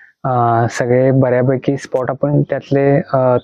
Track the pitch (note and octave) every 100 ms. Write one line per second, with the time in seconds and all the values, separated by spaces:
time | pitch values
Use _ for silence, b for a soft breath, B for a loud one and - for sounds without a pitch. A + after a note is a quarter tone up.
0 | b b C3 B2+ A#2 A#2 A#2 - B2 B2
1 | C3 C3 B2+ B2 B2+ C3 - C#3 - C3
2 | B2 C3 C#3+ D3 C#3+ C#3 - C#3 C#3 C#3
3 | - C3+ B2+ B2